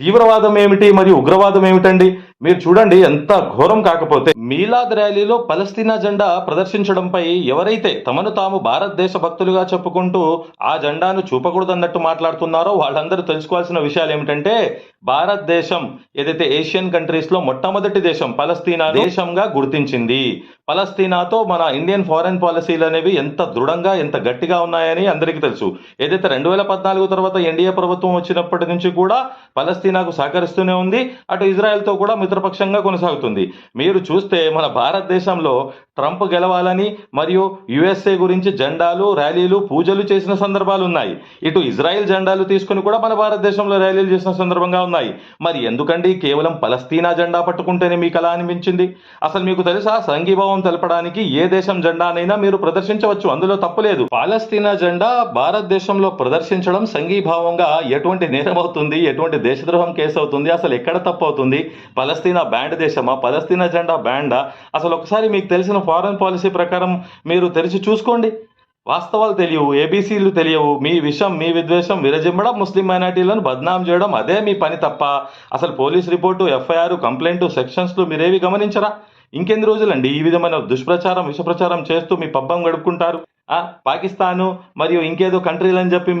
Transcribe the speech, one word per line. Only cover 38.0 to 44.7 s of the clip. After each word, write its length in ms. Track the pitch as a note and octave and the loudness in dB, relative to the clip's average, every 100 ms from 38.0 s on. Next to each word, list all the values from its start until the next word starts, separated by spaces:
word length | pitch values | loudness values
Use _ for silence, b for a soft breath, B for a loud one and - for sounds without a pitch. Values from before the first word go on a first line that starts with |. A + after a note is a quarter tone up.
| G3+ F#3 | 0 2
గురించి 260 | F3+ F#3 F#3+ C3+ | 2 2 0 0
జెండాలు, 460 | C3+ E3 E3+ F3 G3+ E3+ | -2 0 0 2 0 2
ర్యాలీలు, 360 | D3 F3 F3+ G3 G3+ | 0 0 2 2 0
పూజలు 320 | D3 F3 G3 G3+ | 0 2 0 2
చేసిన 220 | G3 F#3 F#3+ | 0 0 -2
సందర్భాలు 400 | G3 G3 G3 G3 F3+ | 0 0 0 0 0
ఉన్నాయి. 240 | E3 G#2 D#2+ B B D#3+ | -2 -2 -6 B B 0
ఇటు 120 | E3+ C3+ | 0 0
ఇజ్రాయెల్ 380 | G2 D#3 G3+ F#3+ | 0 0 0 0
జెండాలు 340 | F#3+ F#3+ F#3+ F#3+ | 0 0 0 2
తీసుకుని 280 | G3 G3 G3 G3+ | 0 0 -2 0
కూడా 120 | A3+ A3 | 0 0
మన 80 | G#3 | 0
భారతదేశంలో 520 | G#3+ G#3 G3+ G3+ G3+ G3 | 0 2 0 0 0 2
ర్యాలీలు 260 | F#3+ F#3+ F#3+ | 2 2 2
చేసిన 200 | F#3 F#3+ F#3 | 0 0 -2
సందర్భంగా 400 | F3+ F3+ F3+ | 0 0 0